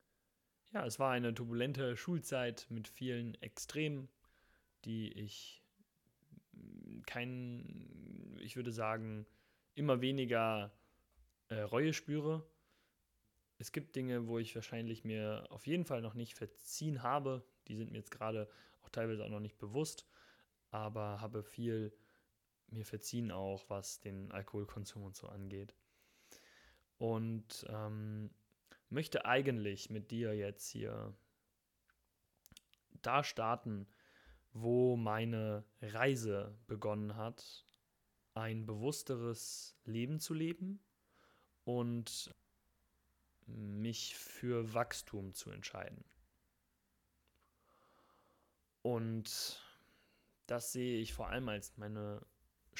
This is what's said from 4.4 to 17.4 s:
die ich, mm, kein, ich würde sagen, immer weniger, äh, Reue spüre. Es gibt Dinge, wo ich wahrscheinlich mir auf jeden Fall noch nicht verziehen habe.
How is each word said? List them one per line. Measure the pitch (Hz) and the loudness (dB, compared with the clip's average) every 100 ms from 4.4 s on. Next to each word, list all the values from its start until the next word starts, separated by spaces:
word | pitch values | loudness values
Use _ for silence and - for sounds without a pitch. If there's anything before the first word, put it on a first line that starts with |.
| _ _ _ _ | _ _ _ _
die | 113 113 107 | -4 -2 -2
ich, | - 104 - - - _ _ _ _ _ _ _ - - | -4 -8 -8 -12 -16 _ _ _ _ _ _ _ -20 -20
mm, | - 50 50 50 57 | -18 -14 -12 -12 -10
kein, | - 123 123 127 123 120 - - - - - - - - | -8 -6 -4 -4 -4 -6 -8 -10 -12 -12 -12 -12 -10 -10
ich | 113 127 | -8 -4
würde | 120 | -2
sagen, | 110 110 113 113 107 107 - _ _ _ | 0 2 2 -2 -4 -8 -14 _ _ _
immer | - 147 127 | 2 6 6
weniger, | 131 135 123 117 113 107 101 - _ _ _ - - _ - | 6 4 4 6 6 4 0 -8 _ _ _ -20 -20 _ -4
äh, | 110 | -2
Reue | 104 117 156 | 4 6 6
spüre. | 151 - 151 151 160 156 _ _ _ _ _ _ _ _ _ _ - | 4 0 2 2 0 -2 _ _ _ _ _ _ _ _ _ _ -12
Es | 107 | -6
gibt | 156 147 139 | -6 -4 -2
Dinge, | 127 123 113 | 0 2 2
wo | 117 | 0
ich | 110 | 0
wahrscheinlich | 120 - 117 113 113 | -4 -4 -2 -2 -2
mir | 113 110 107 107 - | -2 0 0 -2 -4
auf | 107 139 | -6 2
jeden | 175 | 2
Fall | 165 123 | 4 0
noch | 113 | 0
nicht | 113 117 | -4 -6
verziehen | - 104 - - - 156 135 | -6 -8 -8 -8 -2 0 2
habe. | 120 143 135 127 | 4 4 4 0